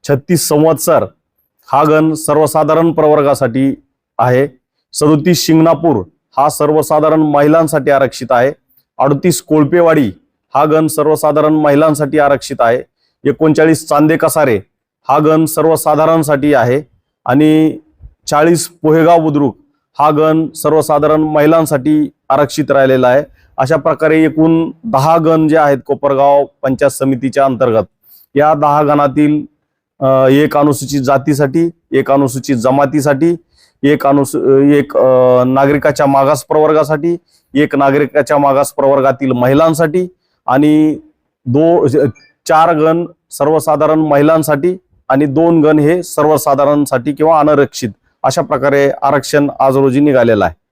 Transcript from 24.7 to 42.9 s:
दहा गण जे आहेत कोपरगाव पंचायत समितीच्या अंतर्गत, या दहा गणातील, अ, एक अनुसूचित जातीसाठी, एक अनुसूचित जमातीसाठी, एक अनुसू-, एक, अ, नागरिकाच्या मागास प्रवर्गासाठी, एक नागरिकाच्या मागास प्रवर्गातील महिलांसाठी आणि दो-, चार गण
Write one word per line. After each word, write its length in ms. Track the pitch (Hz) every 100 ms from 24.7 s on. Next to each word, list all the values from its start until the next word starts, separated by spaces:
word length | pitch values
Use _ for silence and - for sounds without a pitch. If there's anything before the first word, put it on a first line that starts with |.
| -
दहा 320 | 226 135 147 165
गण 320 | 160 160 156
जे 80 | 160
आहेत 220 | 147 135 -
कोपरगाव 580 | 139 143 135 139 143 139 _
पंचायत 280 | 135 127 143
समितीच्या 540 | - 135 131 135 139
अंतर्गत, 400 | 139 120 127 110 98 _ _ _ _
या 200 | 139 151
दहा 280 | 156 147 147
गणातील, 640 | 147 147 143 139 151 151 - _ _ _ _ _
अ, 280 | 135 131 131
एक 280 | 139 147 147
अनुसूचित 440 | 147 135 127 143
जातीसाठी, 680 | 127 135 135 139 143 151 170 - _
एक 180 | 131 131
अनुसूचित 460 | 139 139 127 120 127
जमातीसाठी, 800 | 123 139 139 147 143 135 170 170 _ _ _ _
एक 240 | 139 147 139
अनुसू-, 640 | 143 135 - 131 135 143
एक, 240 | 143 139 135
अ, 480 | 131 127 127 127
नागरिकाच्या 600 | 127 131 139 147 156 143 139
मागास 380 | 139 135 147
प्रवर्गासाठी, 720 | - 151 156 156 143 151 170 175 _ _ _
एक 220 | 135 151 139
नागरिकाच्या 600 | 139 139 143 147 131 147
मागास 340 | 143 135 139
प्रवर्गातील 600 | - 139 139 135 127 135
महिलांसाठी 760 | 123 123 139 165 156 165 180 180 _ _ _ -
आणि 520 | 139 151 151 156 147 _ _ _ _ 123
दो-, 420 | 135 160 175 143 139 131 - _ _ -
चार 280 | 160 165 160
गण 300 | 156